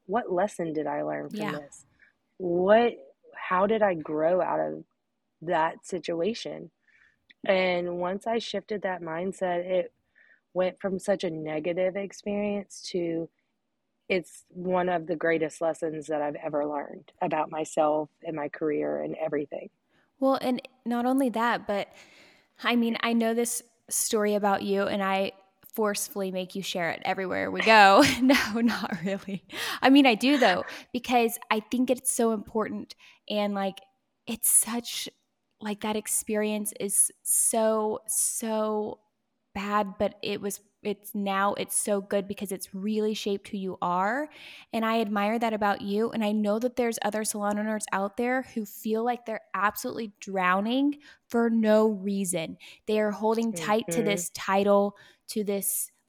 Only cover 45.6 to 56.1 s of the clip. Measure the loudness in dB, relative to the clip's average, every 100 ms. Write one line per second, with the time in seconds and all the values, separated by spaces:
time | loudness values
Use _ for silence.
45.6 | 0 0 -2 0 0 0 0 2 2 2
46.6 | 0 0 -2 0 -2 -2 -4 -2 -2 -2
47.6 | -2 -4 -2 -2 -2 -2 -2 -2 -2 -8
48.6 | -8 -8 -2 0 0 -4 -6 -10 _ -2
49.6 | 0 -2 -8 -6 -10 -10 -6 0 2 2
50.6 | 2 2 2 0 -12 -20 _ 0 2 4
51.6 | 6 6 6 2 -2 -2 -2 -2 -4 -10
52.6 | -16 -14 -2 0 2 0 0 2 0 -4
53.6 | 0 0 0 0 0 0 -4 -8 0 2
54.6 | 6 4 4 -4 -20 _ -8 -4 -2 -2
55.6 | -2 -4 -8 _ _